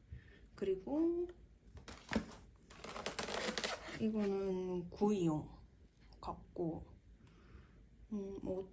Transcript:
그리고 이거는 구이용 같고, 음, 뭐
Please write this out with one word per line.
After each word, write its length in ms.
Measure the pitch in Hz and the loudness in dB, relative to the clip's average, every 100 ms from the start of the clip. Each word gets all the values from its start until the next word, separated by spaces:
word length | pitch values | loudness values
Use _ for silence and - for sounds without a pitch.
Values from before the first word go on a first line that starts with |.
| - - - - - | -14 -14 -14 -20 -16
그리고 760 | - 190 190 - 285 339 349 349 - - - - - - - - - - - - - - - - - - - - - - 226 - - - - | -4 0 0 2 4 4 4 0 -6 -20 -20 -18 -16 -14 -14 -2 -2 -2 -12 -16 -20 -20 -14 -10 -4 -4 -2 -2 0 0 0 0 -2 -6 0
이거는 880 | 220 214 202 196 196 185 185 180 170 | 2 4 4 4 2 2 2 0 -2
구이용 580 | - 208 208 170 151 - - - - - - - - | 4 6 8 6 4 0 -10 -18 -20 -20 -20 -20 -12
같고, 640 | - - - - 175 170 - - - - - - - - - - - - - | -8 -8 -8 -2 -2 -2 -8 -16 -20 -20 -20 -20 -20 -18 -18 -20 -20 -18 -6
음, 280 | 214 196 196 | -4 -4 -6
뭐 200 | - 185 190 | -4 -4 -4